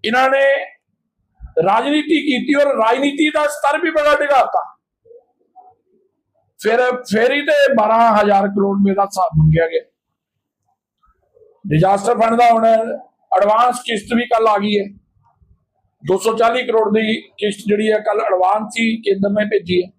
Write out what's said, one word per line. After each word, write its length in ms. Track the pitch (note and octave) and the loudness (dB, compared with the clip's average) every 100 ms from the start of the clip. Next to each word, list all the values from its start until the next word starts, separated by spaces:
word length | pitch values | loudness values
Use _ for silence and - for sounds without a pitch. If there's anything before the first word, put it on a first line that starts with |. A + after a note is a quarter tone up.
ਇਹਨਾਂ 260 | G#3+ B3 C4 | -2 0 2
ਨੇ 160 | C4+ C#4 C#4 - _ _ _ _ _ _ _ - - | 2 2 0 -4 _ _ _ _ _ _ _ -8 -2
ਰਾਜਨੀਤੀ 560 | F3 G#3+ C4 D4+ D4+ D#4+ | 0 0 0 -2 0 -2
ਕੀਤੀ 340 | D4+ D4 - C#4+ | 0 -2 0 0
ਔਰ 120 | D4 A#3+ | 2 2
ਰਾਜਨੀਤੀ 540 | A3 B3+ C#4+ C#4+ D4+ | 0 0 -2 0 0
ਦਾ 140 | D4+ D4 | 0 -2
ਸਤਰ 300 | D4 C#4 D#4 | -2 -2 0
ਵੀ 100 | E4 | -2
ਬੜਾ 240 | D#4+ D4 D4 | 0 0 0
ਡਿਗਾਤਾ। 420 | C#4+ C#4 - - - - _ _ A4+ A#4 _ _ _ F#5 F#5 _ _ _ _ _ _ _ _ _ | 2 2 2 -2 -6 -18 _ _ _ -20 _ _ _ -20 -20 _ _ _ _ _ _ _ _ _
ਫਿਰ, 200 | G#3+ A#3 B3 B3 - | -2 0 0 -2 -4
ਫਿਰ 220 | G#3 A#3+ | 0 0
ਹੀ 80 | C#4 | 0
ਤੇ 320 | D4 D4 C#4 A#3 | 0 0 2 2
ਬਾਰਾਂ 240 | G#3+ A3+ A#3 G#3+ | 2 2 4 2
ਹਜ਼ਾਰ 320 | G#3 G3 G3+ | 2 2 0
ਕਰੋੜ 280 | G3+ G3 G3 | -2 -2 0
ਰੁਪਏ 160 | G3 F#3+ | 0 0
ਦਾ 80 | |
ਹਿਸਾਬ 340 | G3 F#3+ F3 D#3 | -2 -2 -2 2
ਮੰਗਿਆ 280 | D#3 D#3 E3 | 2 2 0
ਗਿਆ। 160 | E3 - _ _ _ _ _ _ _ _ _ _ _ _ _ _ _ _ _ G3 | -2 -8 _ _ _ _ _ _ _ _ _ _ _ _ _ _ _ _ _ -4
ਡਿਜ਼ਾਸਟਰ 520 | D#3 F#3 G3+ G#3 A#3 | 0 2 2 0 0
ਫੰਡ 180 | A3+ A#3 | 0 4
ਦਾ 100 | A#3+ | 4
ਹੁਣ 140 | A3+ A3+ | 4 4
ਐਡਵਾਂਸ 1160 | A3 A3+ - - _ _ F#3+ G3+ A3 B3 - - | 2 0 -8 -12 _ _ 0 2 2 0 -2 -6
ਕਿਸ਼ਤ 280 | G#3+ G#3 A#3 | -8 -2 -4
ਵੀ 100 | A#3+ | 0
ਕੱਲ 200 | A#3 A3 | 0 2
ਆ 100 | G#3 | 0
ਗਈ 200 | G#3 G#3 | 0 -2
ਹੈ, 60 | G3+ - _ _ _ _ _ _ _ _ _ _ | -4 -12 _ _ _ _ _ _ _ _ _ _
ਦੋ 140 | D3 F#3 | -4 -2
ਸੌ 180 | A3 A3 | 0 0
ਚਾਲੀ 280 | A3+ B3 B3 | 0 0 -2
ਕਰੋੜ 200 | A3+ G#3+ | 0 2
ਦੀ 280 | G#3 A3 A3 - - | 0 0 -4 -8 -6
ਕਿਸ਼ਤ 300 | G#3 G3 G3+ | -6 -6 -4
ਜਿਹੜੀ 240 | G#3 G#3+ | -2 0
ਹੈ 80 | G#3+ G#3+ | 0 -2
ਕੱਲ 160 | G#3 | -2
ਐਡਵਾਂਸ 580 | G#3+ F#3 F#3 G#3+ A3 A3+ | -2 0 0 0 -4 -4
ਹੀ 160 | A3+ A3+ | -4 -2
ਕੇਂਦਰ 280 | G3+ G3 G3+ | -2 -2 0
ਨੇ 140 | G#3 G#3 | -2 -2
ਭੇਜੀ 300 | G#3 E3+ F3+ | -2 -2 -4
ਹੈ। 60 | F#3 | -4